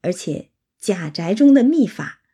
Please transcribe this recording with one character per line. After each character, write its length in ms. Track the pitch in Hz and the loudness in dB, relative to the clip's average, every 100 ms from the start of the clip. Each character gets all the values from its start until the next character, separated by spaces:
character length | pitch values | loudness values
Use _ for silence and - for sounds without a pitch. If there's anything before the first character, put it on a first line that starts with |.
而 100 | - | -6
且 380 | 180 - 143 - _ _ _ | -8 -8 -10 -12 _ _ _
贾 300 | - 185 156 | -8 -6 -8
宅 240 | 147 165 | -10 -6
中 180 | 214 285 | 2 4
的 100 | 277 | 6
秘 240 | 247 330 226 | 4 2 -2
法 360 | - 147 - _ | -4 -14 -16 _